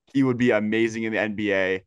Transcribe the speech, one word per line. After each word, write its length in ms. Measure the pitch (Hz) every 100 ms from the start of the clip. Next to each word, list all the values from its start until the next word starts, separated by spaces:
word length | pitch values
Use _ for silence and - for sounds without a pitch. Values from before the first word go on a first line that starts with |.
| _
he 100 | 139
would 160 | 131 120
be 120 | 123
amazing 540 | 110 107 113 113 110
in 80 | 113
the 60 | 107
N 160 | 107
B 180 | 101 104
A. 300 | 98 95 95